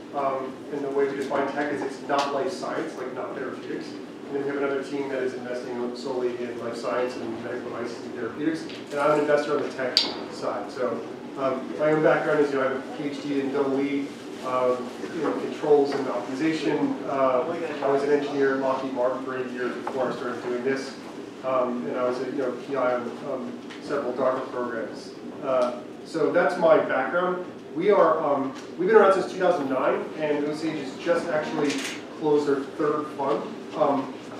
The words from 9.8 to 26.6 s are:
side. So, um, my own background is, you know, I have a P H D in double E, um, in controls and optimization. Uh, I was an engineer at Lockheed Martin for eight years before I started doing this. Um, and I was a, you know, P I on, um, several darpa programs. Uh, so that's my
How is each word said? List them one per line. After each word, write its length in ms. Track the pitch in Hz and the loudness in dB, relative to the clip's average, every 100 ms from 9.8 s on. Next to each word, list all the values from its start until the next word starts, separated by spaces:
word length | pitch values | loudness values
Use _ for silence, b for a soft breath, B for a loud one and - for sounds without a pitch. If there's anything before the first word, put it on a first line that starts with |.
| 127 123 - - - | 2 2 2 -4 -8
side. 400 | - 135 - - | -6 -4 -4 -6
So, 280 | - 123 117 - - - - | -2 -2 -2 -6 -10 -10 -2
um, 280 | 135 123 120 - | -2 0 -4 0
my 120 | 151 | 4
own 120 | 156 | 6
background 380 | 151 - 165 151 | 6 4 4 4
is, 100 | 143 | 4
you 60 | 135 | 4
know, 60 | 127 | 0
I 40 | |
have 80 | 131 | 0
a 200 | - - | -6 -6
P 120 | 143 | -6
H 140 | - | -4
D 180 | 147 139 | -2 -2
in 100 | 127 | 0
double 300 | 143 135 135 | 0 0 2
E, 260 | 139 143 139 - - - 131 | 2 0 -4 -8 -12 -10 -4
um, 420 | 127 127 123 120 - | 0 2 2 -2 -8
in 280 | - - 143 135 | -8 -4 -2 -2
controls 500 | - - 156 147 139 | -4 -2 6 6 6
and 140 | 135 127 | 2 -2
optimization. 880 | 120 120 131 160 160 151 151 139 131 - | -2 -4 -2 0 2 0 2 2 0 -2
Uh, 360 | 135 131 123 120 - - 143 | 2 4 4 2 -2 -4 -2
I 80 | 139 | 2
was 120 | 139 | 2
an 80 | 143 | 4
engineer 440 | 143 139 143 135 135 | 2 2 2 2 4
at 40 | |
Lockheed 320 | 135 131 135 | 2 0 -2
Martin 300 | 123 123 127 | 0 0 0
for 140 | 127 127 | -4 -4
eight 140 | 123 | -4
years 240 | 123 123 120 123 | -2 -4 -4 -4
before 240 | 131 123 | -2 -2
I 60 | - | -2
started 260 | 127 120 | -4 -4
doing 200 | 120 123 | -2 -2
this. 320 | 127 135 - - - - - - 131 | 0 0 -2 -10 -12 -12 -12 -8 -2
Um, 400 | 127 127 120 120 | 2 2 0 -2
and 100 | 123 | 0
I 60 | 123 | 0
was 140 | 123 | 0
a, 40 | - | -2
you 120 | - | -2
know, 140 | 127 - - | -2 -2 -4
P 100 | 135 | 0
I 200 | 123 123 | 2 0
on, 60 | 117 - - | -2 -6 -6
um, 280 | - 120 - - - | -6 -6 -8 -10 -10
several 300 | - 143 - | -4 -2 -2
darpa 360 | 127 127 131 131 | 0 0 0 -4
programs. 600 | 123 123 113 107 - - - - - | -4 -4 -4 -6 -8 -12 -12 -12 -8
Uh, 300 | 139 127 123 120 - - - | 0 2 2 -2 -10 -14 -6
so 260 | 165 143 | 0 2
that's 260 | 170 185 | 4 4
my 200 | - | 4